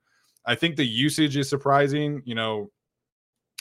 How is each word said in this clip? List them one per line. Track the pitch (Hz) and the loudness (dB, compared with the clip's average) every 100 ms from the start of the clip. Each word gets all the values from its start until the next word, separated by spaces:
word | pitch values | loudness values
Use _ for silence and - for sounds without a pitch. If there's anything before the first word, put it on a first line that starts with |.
| _ _ _ _ | _ _ _ _
I | 117 120 | -4 0
think | 165 151 | 0 0
the | |
usage | 123 110 147 156 151 139 | -2 0 0 2 0 0
is | 139 | -2
surprising. | 139 139 139 143 147 147 143 127 | 0 4 4 4 0 -2 -4 -6
You | |
know, | 113 110 107 101 _ _ _ _ _ _ _ _ - | -4 -2 -4 -8 _ _ _ _ _ _ _ _ -18